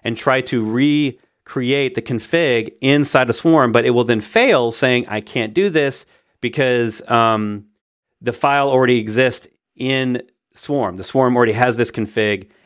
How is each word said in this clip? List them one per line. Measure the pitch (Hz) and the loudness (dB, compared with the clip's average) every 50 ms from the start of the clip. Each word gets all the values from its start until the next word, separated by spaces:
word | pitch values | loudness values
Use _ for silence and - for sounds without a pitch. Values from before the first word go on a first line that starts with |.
| - | -8
and | 117 117 | -8 -6
try | 110 - 143 131 131 | -2 0 0 0 0
to | 127 - 131 120 110 | 0 -2 -2 -2 -2
recreate | 107 113 123 139 147 147 151 147 135 123 _ _ _ _ _ _ - - 135 123 123 139 143 139 131 127 | -2 0 0 2 2 2 0 -2 -2 -6 _ _ _ _ _ _ -10 -8 -4 -2 -2 0 0 0 -2 -4
the | - | -6
config | 113 - 131 110 - - - 170 170 143 120 117 110 - - - | -6 -4 -6 -6 -4 -2 -2 0 2 2 0 0 -2 -4 -8 -2
inside | 135 135 143 147 143 139 - 131 127 | 0 2 2 2 2 2 2 2 2
the | 120 113 | 2 -2
Swarm, | - - 165 160 156 131 120 | 0 2 2 4 4 4 4
but | 113 120 117 | 4 2 2
it | 127 | 4
will | 120 120 120 | 2 2 2
then | 113 117 107 | 2 0 -2
fail | - - - 220 240 - 196 135 120 117 | -2 -2 0 2 2 4 2 2 2 -2
saying, | 113 - 139 127 123 123 - | -2 0 0 0 0 0 -2
"I | - 104 110 | -4 -8 -8
can't | 107 - - 123 113 107 - | -8 -6 -6 -6 -6 -4 -2
do | 175 196 202 | 0 0 0
this | 160 160 143 139 131 - - _ _ _ _ _ _ - | 0 0 0 -2 -4 -8 -16 _ _ _ _ _ _ -8
because, | - 120 120 151 135 127 123 120 120 113 107 - - - | -8 -6 -2 0 0 2 2 2 0 -2 -4 -8 -4 0
um, | 120 117 113 113 110 107 107 104 104 104 104 _ _ _ _ _ _ _ _ _ _ _ | 2 4 4 4 2 0 -2 -4 -6 -8 -12 _ _ _ _ _ _ _ _ _ _ _
the | - 120 113 | -8 -8 -6
file | - - 143 139 143 139 139 | -2 0 2 2 2 2 2
already | 131 131 131 123 123 | 2 2 2 2 2
exists | 120 107 110 107 120 131 123 117 - - - _ _ _ _ _ | 0 0 -2 0 0 0 0 -2 -6 -14 -18 _ _ _ _ _
in | - 127 131 135 131 131 127 123 120 - _ _ _ _ _ _ | -8 -4 -2 -2 -2 -2 -2 -4 -4 -6 _ _ _ _ _ _
Swarm. | - - - 147 139 117 95 87 | -16 -8 -6 -4 -4 -4 -4 -6
The | 95 92 | -10 -10
Swarm | - - 135 131 123 123 | -4 0 2 2 2 4
already | 123 120 113 104 | 2 2 2 2
has | 110 123 127 113 | 2 0 0 2
this | 117 120 - | 0 -2 -2
config, | - 120 107 104 - 113 107 107 104 95 95 _ _ _ _ | -2 -6 -6 -4 -2 0 0 0 0 -2 -6 _ _ _ _